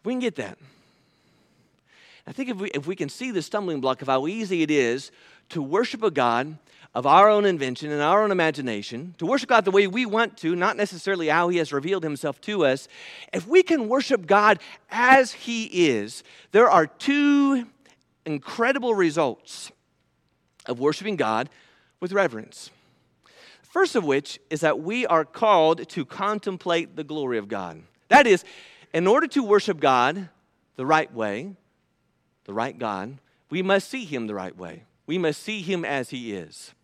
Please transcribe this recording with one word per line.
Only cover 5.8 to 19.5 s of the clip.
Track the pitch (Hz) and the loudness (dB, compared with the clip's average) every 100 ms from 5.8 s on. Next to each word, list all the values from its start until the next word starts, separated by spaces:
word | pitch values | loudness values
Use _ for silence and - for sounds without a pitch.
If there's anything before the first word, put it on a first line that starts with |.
| 240 233 | -2 -2
a | 220 | -2
God | 147 123 117 139 156 _ _ - | 0 0 0 -4 -10 _ _ -10
of | - 135 | -4 4
our | 160 208 | 8 8
own | 208 202 | 6 2
invention | 175 131 123 151 | 0 -4 -6 -6
and | 147 | -2
our | 147 196 | 2 2
own | 214 | 2
imagination, | 190 160 147 127 107 98 117 165 170 | 2 0 0 -4 -6 -8 -12 -14 -8
to | |
worship | 165 262 247 | -2 -2 2
God | 240 | 2
the | 196 | 4
way | 196 196 | 2 2
we | 196 | 0
want | 247 208 226 - | -2 -2 -2 -2
to, | 160 | -4
not | 175 185 208 | 0 -2 0
necessarily | 202 180 196 190 160 | -4 -4 -6 -4 0
how | 156 175 | 2 2
he | 175 | 0
has | 156 | -2
revealed | 143 151 190 | -4 -4 -4
himself | 160 143 156 139 | -4 -6 -8 -8
to | - 214 147 | -8 0 2
us, | 135 - - - - - | 0 -6 -20 -20 -20 -10
if | 190 175 | -10 2
we | 339 | 4
can | 359 320 220 | 4 0 0
worship | 254 - 247 165 | -2 0 -2 2
God | 202 208 202 - - _ | 4 6 4 0 -20 _
as | 220 247 269 262 | -2 6 6 6
he | - - 233 220 180 165 | -4 -8 -6 -4 2 2
is, | 113 104 - - - _ | 2 -4 -12 -20 -20 _
there | 202 247 | 4 6
are | 185 156 | 6 4
two | _ - 285 285 285 277 277 233 _ _ _ _ _ - | _ -2 2 4 4 4 0 -4 _ _ _ _ _ -8
incredible | 147 - - 233 269 240 | -8 -8 -2 0 0 0
results | 214 175 151 147 113 - | 2 0 2 -2 -2 -14